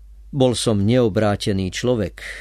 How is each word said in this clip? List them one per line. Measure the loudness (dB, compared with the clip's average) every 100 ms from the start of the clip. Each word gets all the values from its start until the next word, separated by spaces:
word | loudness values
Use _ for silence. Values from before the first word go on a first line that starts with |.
| -20 -20 -6 0
Bol | 2 2
som | 0 2
neobrátený | 2 4 2 2 0 0 -2 -2 -4
človek. | -2 -2 0 -2 -8 -16 -16